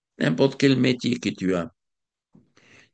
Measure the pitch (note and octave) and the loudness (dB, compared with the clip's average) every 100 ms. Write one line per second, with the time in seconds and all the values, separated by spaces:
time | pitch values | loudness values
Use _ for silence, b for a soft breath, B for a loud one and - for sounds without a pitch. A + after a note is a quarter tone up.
0 | _ - - B2 C#3 - C#3 B2+ B2+ B2 | _ -4 -2 2 0 2 2 2 0 0
1 | G#2+ A#2+ G#2 - F#2 F2+ E2 _ _ _ | -2 -2 -4 -4 -2 -2 -4 _ _ _
2 | _ _ _ _ _ _ b b b | _ _ _ _ _ _ b b b